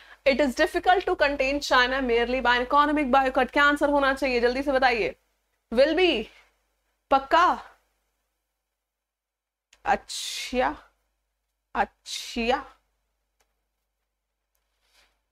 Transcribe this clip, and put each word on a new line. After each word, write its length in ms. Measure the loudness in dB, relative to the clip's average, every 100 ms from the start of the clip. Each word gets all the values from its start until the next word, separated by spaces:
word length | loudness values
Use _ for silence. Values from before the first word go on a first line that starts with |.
| -20 -4 -2
it 140 | 2
is 160 | 0 0
difficult 500 | -2 0 2 2 0
to 80 | 0
contain 440 | 0 0 -2 -4
China 400 | 0 2 2 0
merely 380 | 0 0 0 -2
by 140 | 0 0
an 100 | 2
economic 440 | 2 2 2 2
boycott। 400 | 2 2 0 0
क्या 120 | 2
आंसर 260 | 2 2 0
होना 240 | 2 0
चाहिए, 260 | 0 -2 0
जल्दी 220 | 0 -2
से 80 | -2
बताइए। 440 | 0 2 0 -4 -8 _ _ _ _ -6
Will 240 | 0 2 4
be, 280 | 2 0 -6 _ _ _ _ _ _ _ -2
पक्का? 340 | 0 2 2 2 0 -8 _ _ _ _ _ _ _ _ _ _ _ _ _ _ _ _ _ _ _ _ _ -4
अच्छा, 880 | -4 -4 -12 -10 -10 -8 -4 -4 -6 -16 _ _ _ _ _ _ _ _ -4
अच्छा। 920 | -4 _ -16 -14 -10 -6 -4 -4 -6 _ _ _ _ _ _ _ _ _ _ _ _ _ _ _ _ _ _ _ _ _ _ _ _ _ _